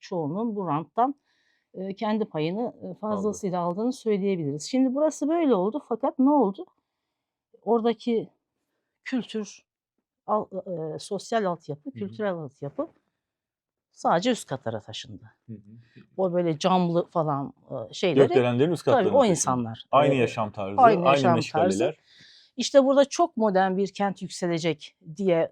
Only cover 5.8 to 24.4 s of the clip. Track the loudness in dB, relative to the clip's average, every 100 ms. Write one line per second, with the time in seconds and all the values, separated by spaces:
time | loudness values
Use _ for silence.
5.8 | -6 -4 -4 2 4 4 2 -2 -16 _
6.8 | _ _ _ _ _ _ _ _ -2 0
7.8 | 0 -2 -2 -2 -4 _ _ _ _ _
8.8 | _ _ -6 -6 -4 -8 -10 -16 _ _
9.8 | _ _ _ _ -4 -4 -2 -10 -8 -8
10.8 | -8 -10 -8 -10 -4 -2 -2 -6 -8 -12
11.8 | -12 -10 -10 -6 -6 -6 -10 -12 -12 -8
12.8 | -10 _ _ _ _ _ _ _ _ _
13.8 | _ _ 0 2 2 -2 -4 -6 -6 -8
14.8 | -10 -14 -14 -16 -20 _ -18 -18 -18 -20
15.8 | _ -20 -14 -4 0 0 0 0 2 2
16.8 | 2 0 -2 -2 -2 -4 -6 -12 -12 -12
17.8 | -10 -2 2 6 6 6 2 2 2 2
18.8 | 2 2 4 4 4 2 0 -2 -4 -10
19.8 | 2 4 4 2 0 0 -6 -6 -4 6
20.8 | 6 6 4 4 4 2 0 0 2 2
21.8 | -2 -4 _ _ -20 -20 _ -6 4 4
22.8 | 6 4 2 2 0 2 2 2 2 0
23.8 | -4 -2 -4 -4 -12 -6